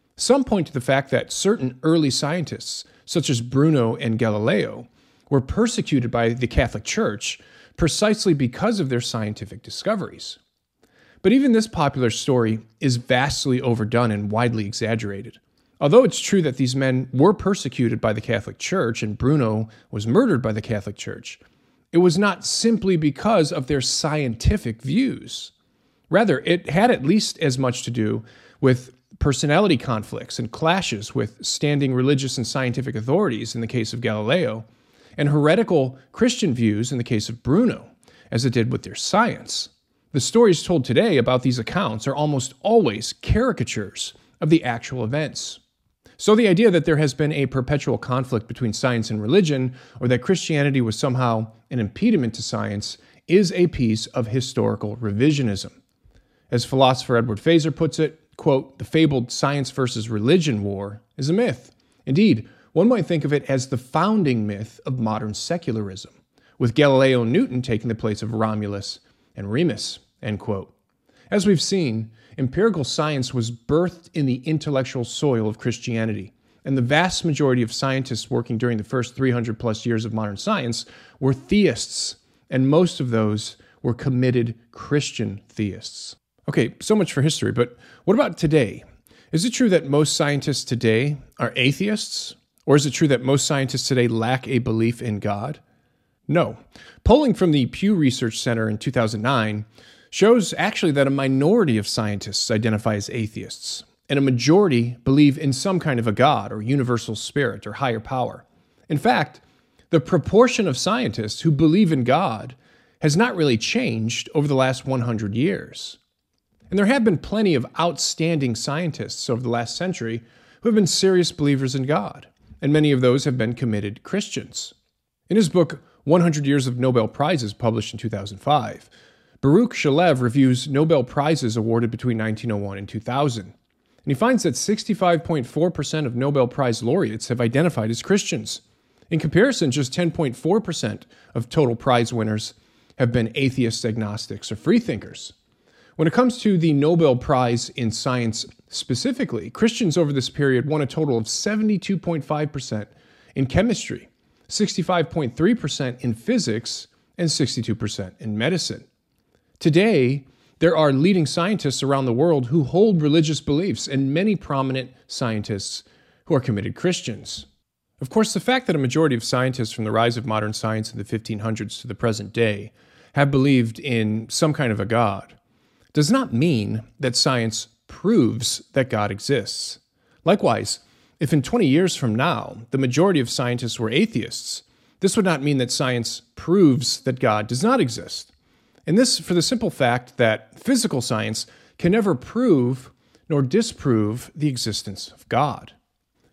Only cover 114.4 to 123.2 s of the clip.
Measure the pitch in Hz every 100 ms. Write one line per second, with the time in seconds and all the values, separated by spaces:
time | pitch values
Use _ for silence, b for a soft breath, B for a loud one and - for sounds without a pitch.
114.4 | 147 135 131 127 135 131 120 110 107 113
115.4 | 165 190 - - - - _ _ _ _
116.4 | _ _ - 190 202 277 220 156 - 208
117.4 | 208 139 117 - 170 147 - - 165 160
118.4 | 135 110 - 143 175 - - - - 120
119.4 | 123 117 117 - 180 - 113 120 b b
120.4 | b b 233 220 190 - 190 185 170 -
121.4 | 143 135 131 135 131 165 202 - - _
122.4 | _ - 143 151 151 131 127 131